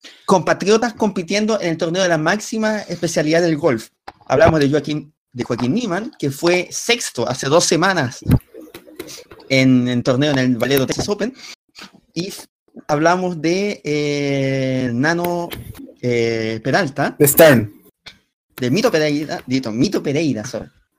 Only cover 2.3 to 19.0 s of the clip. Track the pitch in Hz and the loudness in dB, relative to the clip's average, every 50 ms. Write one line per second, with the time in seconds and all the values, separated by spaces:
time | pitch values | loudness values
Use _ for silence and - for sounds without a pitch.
2.3 | 196 208 - - 220 220 220 214 214 208 - - 175 165 175 165 - 175 151 151 | 0 -2 -4 -6 -4 -2 -2 -2 -2 -4 -6 -8 -8 -4 -4 -2 0 0 0 2
3.3 | 160 165 180 170 160 143 160 156 123 110 - - _ _ _ - - _ _ - | 2 2 2 2 0 2 2 0 0 0 -4 -8 _ _ _ -20 -20 _ _ 0
4.3 | 131 135 160 165 160 156 139 135 143 147 147 151 151 151 156 - _ _ _ _ | 2 4 6 6 6 4 4 2 2 0 0 -2 -6 -6 -8 -10 _ _ _ _
5.3 | - 123 120 - 123 113 123 120 156 240 247 196 170 190 220 302 - - - 139 | -10 -8 -6 -4 -4 -2 0 0 0 0 -2 -4 -4 -6 -6 -8 -8 -6 -6 -6
6.3 | 139 - 170 170 180 180 175 - - - - - 240 247 - - - 127 113 - | -4 -2 0 2 2 2 0 -4 -8 -6 -2 -2 -2 -2 -4 -6 -6 -4 -4 -4
7.3 | 127 - - 135 147 175 175 - 185 151 175 196 185 170 131 120 - - - - | -4 -4 -2 2 2 2 4 2 2 2 2 2 2 0 -2 -2 -4 -6 -2 0
8.3 | - - - _ - - - - - - - - - - - - - - - - | 0 0 0 _ -20 -20 -20 -20 -20 -20 -20 -20 -18 -18 -16 -16 -16 -18 -20 -20
9.3 | - - - - 135 131 131 131 127 123 123 123 123 120 - 139 127 127 147 151 | -20 -16 -4 0 2 4 6 6 4 4 4 2 0 0 0 0 2 2 2 2
10.3 | 139 131 127 127 123 110 120 127 139 135 131 - - - - 202 208 202 - 254 | 2 2 2 0 0 0 0 0 2 2 0 0 -2 -4 -4 -4 -2 -2 -4 -6
11.3 | 262 - - - - - _ _ _ - - - _ _ _ _ - 160 175 196 | -6 -10 -16 -20 -20 -20 _ _ _ -20 -20 -20 _ _ _ _ -8 -8 -8 -8
12.3 | - - - - _ _ _ _ - - - - 151 147 160 165 180 185 180 180 | -10 -14 -18 -20 _ _ _ _ -20 -12 -6 -2 0 2 4 2 2 2 0 -4
13.3 | 180 156 147 165 175 190 202 208 196 - - 147 147 147 147 147 147 143 143 139 | -4 -4 -2 -2 -2 -2 -2 -4 -6 -6 -6 -4 -4 -2 -2 -2 -2 -2 -2 -2
14.3 | 139 139 135 135 135 135 131 131 131 127 127 123 117 120 139 156 170 170 175 175 | -2 -2 -2 -2 -2 -2 -2 -2 -2 -2 -2 -2 -2 0 0 0 0 0 -2 -2
15.3 | 175 175 170 165 - - - - - - - - - _ - 123 120 117 117 117 | -4 -4 -6 -8 -10 -12 -14 -14 -16 -16 -18 -20 -12 _ -4 -2 0 0 0 0
16.3 | 113 113 110 110 113 110 - 139 131 190 190 135 - - 147 170 - - 147 139 | -2 -2 -4 -4 -6 -6 -4 -2 0 0 -2 -2 -4 -4 -4 -2 0 2 2 4
17.3 | - - 165 156 135 113 107 - - - _ _ _ _ _ - - _ _ _ | 8 8 10 10 8 6 4 -2 -8 -16 _ _ _ _ _ -20 -20 _ _ _
18.3 | _ _ _ _ _ - 127 120 139 202 226 - 170 156 | _ _ _ _ _ -6 -4 -2 0 2 2 2 2 2